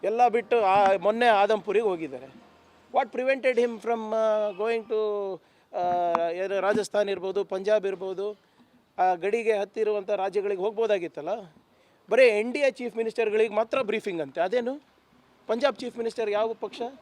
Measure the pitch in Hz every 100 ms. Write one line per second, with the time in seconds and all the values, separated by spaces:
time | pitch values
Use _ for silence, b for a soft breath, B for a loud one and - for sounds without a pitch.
0 | 185 226 247 220 - 240 202 196 196 190
1 | 180 226 240 208 202 214 196 196 226 175
2 | 156 127 131 - - _ _ _ _ -
3 | 262 220 262 269 254 240 240 226 214 233
4 | 220 220 220 214 208 185 214 233 214 214
5 | 214 208 196 180 b b b 180 175 180
6 | 175 170 170 175 190 196 185 214 196 208
7 | 202 190 190 190 190 190 196 214 196 190
8 | 190 185 202 208 b b b b _ -
9 | 185 180 185 226 220 214 202 - 214 208
10 | 190 202 214 196 202 196 196 214 226 202
11 | 165 151 147 220 185 _ _ b b b
12 | - 226 254 208 233 247 277 - 240 226
13 | 226 214 220 214 220 208 226 269 214 214
14 | 214 170 139 135 180 240 240 285 _ _
15 | _ _ _ _ - 233 277 220 247 240
16 | 226 226 214 208 226 226 - - 233 269